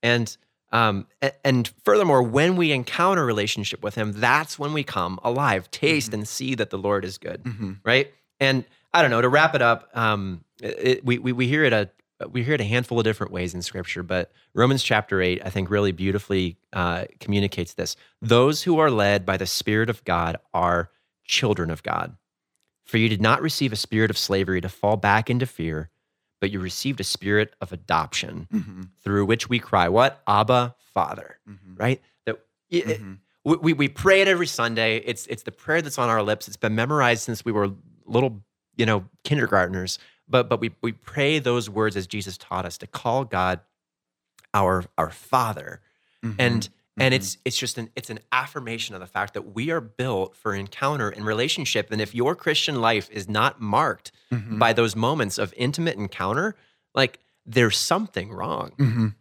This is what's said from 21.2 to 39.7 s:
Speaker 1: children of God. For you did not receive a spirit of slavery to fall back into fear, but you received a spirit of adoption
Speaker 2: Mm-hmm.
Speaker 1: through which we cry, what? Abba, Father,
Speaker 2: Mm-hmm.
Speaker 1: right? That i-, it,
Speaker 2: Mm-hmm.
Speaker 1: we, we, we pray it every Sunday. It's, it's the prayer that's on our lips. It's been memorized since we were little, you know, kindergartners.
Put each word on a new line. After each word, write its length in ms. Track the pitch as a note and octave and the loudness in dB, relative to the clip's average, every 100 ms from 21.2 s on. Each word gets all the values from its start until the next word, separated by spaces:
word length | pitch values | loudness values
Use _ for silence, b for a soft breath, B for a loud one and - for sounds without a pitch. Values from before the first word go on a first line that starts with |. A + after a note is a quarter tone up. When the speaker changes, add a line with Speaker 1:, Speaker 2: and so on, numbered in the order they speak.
Speaker 1:
children 460 | - - A#2 G2 E2+ | -4 0 2 0 -2
of 120 | D#2+ | -4
God. 340 | - D#2+ E2+ - _ _ _ _ _ _ _ | -4 -4 -6 -12 _ _ _ _ _ _ _
For 120 | A#2 | 0
you 100 | A2+ | 2
did 120 | G#2 | 2
not 220 | A2 C3 | 4 4
receive 300 | D#3 - C3+ | 0 -2 -2
a 40 | G#2+ | -4
spirit 340 | - A2 A2 | -2 0 2
of 80 | G2+ | 0
slavery 420 | - G2 F#2 F2+ | 0 0 0 -2
to 80 | F2 | -4
fall 280 | - G2+ F#2+ | -2 0 2
back 320 | G2+ G#2 A2+ | 4 2 2
into 180 | B2 B2+ | -2 -2
fear, 440 | - D#2+ D#2 E2 _ _ _ _ _ | -6 -6 -6 -8 _ _ _ _ _
but 60 | G2 | -4
you 100 | G2+ | -4
received 400 | F#2 - C#3 C3 | -6 -6 -6 -4
a 40 | |
spirit 500 | F#2+ - G2 G#2 G#2+ _ | -4 -4 2 2 2 _
of 100 | F#2+ | -12
adoption 720 | F2 - D#2+ D#2 - E2 E2+ F2+ | -12 0 0 0 -6 -6 -10 -6
Speaker 2:
Mm-hmm. 300 | G#2+ G2 F#2 F#2 _ | -6 -6 -12 -16 _
Speaker 1:
through 220 | - G2+ | 0 0
which 240 | G2+ A#2 - | 2 0 0
we 100 | A#2+ | -2
cry, 300 | - G2+ F2 | 2 4 4
what? 320 | G2+ C3 - - | 6 4 2 2
Abba, 460 | G#2 A2 B2+ B2 - _ | 2 4 4 2 -6 _
Father, 460 | - D#2 - - - - | -2 -2 -4 -14 -20 -20
Speaker 2:
Mm-hmm. 260 | G2 F#2+ F2+ | -20 -20 -4
Speaker 1:
right? 260 | A2 C3 _ _ - | -2 -2 _ _ -8
That 100 | A2 _ _ _ | -8 _ _ _
i-, 60 | E3+ | -2
it, 100 | A#2+ A2 | -2 -4
Speaker 2:
Mm-hmm. 120 | G2+ F#2+ _ _ - | -6 -18 _ _ 0
Speaker 1:
we, 100 | D#3+ | 2
we, 160 | D#3 | 2
we 160 | D#3 C#3+ | 2 0
pray 320 | - G3 F#3+ | 2 4 6
it 80 | G3 | 6
every 180 | F3+ F3 | 4 0
Sunday. 520 | - A#2 A2+ A2+ A2 | -2 -2 0 0 0
It's, 280 | - A#2 - | -4 -8 -8
it's 160 | A#2+ | -10
the 80 | - | -10
prayer 280 | - - D#3 | -14 -2 -2
that's 160 | D#3 C#3 | -2 -2
on 120 | B2 | 2
our 120 | A2+ | 2
lips. 240 | G#2 G#2+ - | 2 -2 -4
It's 100 | G2+ | -4
been 160 | A2 | -2
memorized 480 | G#2+ A#2+ D3+ B2 A#2 | 0 0 4 4 2
since 240 | - A2+ - | -2 -6 -2
we 60 | |
were 180 | G#2 G2+ F#2+ - _ | 0 0 -2 -18 _
little, 400 | - A#2 C3 G#2+ _ _ _ - | -2 0 0 -4 _ _ _ -2
you 80 | |
know, 220 | A2+ G#2+ F#2 _ | 2 2 -2 _
kindergartners. 760 | - D3 A2 G2 F2+ | -2 0 2 2 2